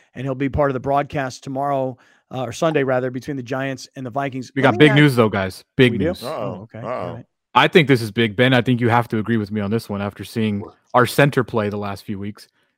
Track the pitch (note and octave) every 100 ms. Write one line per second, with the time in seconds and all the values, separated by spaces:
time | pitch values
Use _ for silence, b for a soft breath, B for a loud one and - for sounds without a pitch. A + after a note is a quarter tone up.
0 | b - C3+ C3 C#3 D3+ C#3+ B2+ C3+ C#3+
1 | C#3+ D3 C3 - - C3+ C#3+ C#3 C3 A#2+
2 | b b _ C3 A#2 A2 E3 D3+ C3+ B2+
3 | B2+ B2+ C3 C#3 A#2+ C3 C3+ B2+ - -
4 | B2+ C3+ C#3 C3 B2 C#3 C3 A2 D3+ C#3
5 | D3 A#2+ A2 G2+ F#2+ - - - B2 G#2
6 | D#3+ F#3 A#2 D3+ G2+ F#2 A2 - G2 B2
7 | F2+ F#2 - _ _ B2 D#3 F#3+ C3 C3
8 | A2+ G#2+ A#2 G2 B2+ B2+ A#2 B2 A#2+ A#2+
9 | A2+ A2 G#2 A2+ G2+ G#2+ G2+ A2+ - G2+
10 | G2+ - G2+ A#2 A2 G2+ - - _ B2
11 | A#2+ - C#3+ C3+ A#2 A#2 G#2 G#2 G2+ G2
12 | - G2 G2+ - _ _ _